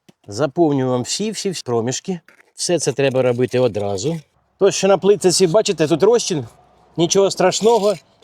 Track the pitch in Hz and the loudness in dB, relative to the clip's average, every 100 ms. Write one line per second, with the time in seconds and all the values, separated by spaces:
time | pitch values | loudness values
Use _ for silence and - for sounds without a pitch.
0 | _ _ - 104 147 151 165 143 131 123 | _ _ -14 -6 -4 2 2 2 0 -2
1 | 123 - 214 202 196 175 - 117 113 131 | -4 -6 -6 -4 -6 -8 -4 -2 -2 -6
2 | - 175 _ _ _ - - 175 - 139 | -8 -10 _ _ _ -10 -2 -2 -2 -2
3 | 139 127 127 120 127 123 123 101 101 98 | 0 2 0 0 0 2 0 0 -4 -4
4 | 143 165 - _ _ _ 196 - 196 190 | -4 -6 -10 _ _ _ 0 2 2 2
5 | 196 208 185 160 185 196 214 165 151 156 | 2 2 2 2 2 2 0 0 0 2
6 | 196 233 - 165 117 _ _ _ _ - | 4 2 0 -6 -6 _ _ _ _ -4
7 | 165 196 196 - 180 - 214 233 202 180 | 0 2 0 2 0 2 2 2 2 -2
8 | _ _ | _ _